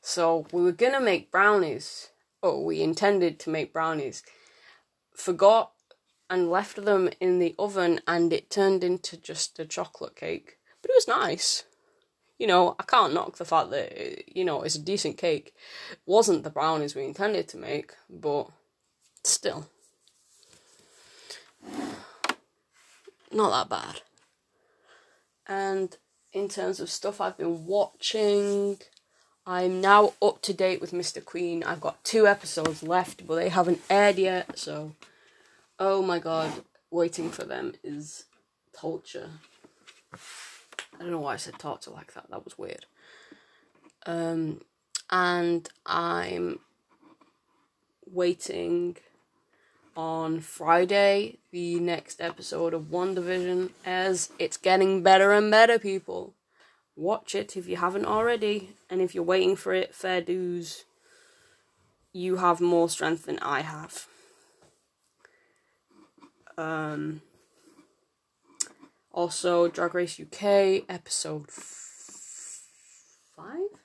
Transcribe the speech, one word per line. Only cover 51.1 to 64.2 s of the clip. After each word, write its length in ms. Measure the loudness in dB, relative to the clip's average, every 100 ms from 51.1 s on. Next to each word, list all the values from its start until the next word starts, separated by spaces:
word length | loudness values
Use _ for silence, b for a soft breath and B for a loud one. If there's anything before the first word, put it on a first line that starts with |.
| 4 0 -10 _
the 280 | -8 -2 0
next 420 | 0 -2 -6 -10
episode 520 | -10 -8 -10 -4 -2 -4
of 80 |
WandaVision, 880 | -6 -4 -2 -4 -4 -4 -2 -2 -4 -8
as 460 | -6 -2 0 -2 -4 -6
it's 200 | -6 -2
getting 440 | 2 4 4 4
better 300 | 6 8 8
and 180 | 6 6
better, 300 | 8 8 6
people. 560 | 0 -6 -6 -10 -10 _ _ b b b b -6
Watch 380 | -4 -4 -4
it 240 | -6 -6 -10
if 100 | -8
you 100 | -2
haven't 280 | -2 -2 -2
already, 680 | 0 0 0 0 -2 -6 -20 _
and 120 | -2
if 140 | -2 -2
you're 80 |
waiting 320 | 0 2 2 0
for 180 | -2
it, 220 | -2 -2 -6
fair 260 | -2 -2
dues. 640 | -2 -4 -4 -6 -8 -14 -20 b b b b b b b b b b _ _
You 220 | -8 -4 2
have 260 | 2 4
more 280 | 4 4 2
strength 360 | 0 -2 -2 -4
than 140 | -6
I 220 | -4 -4
have. 460 | -4 -10 -12 -16 -18 b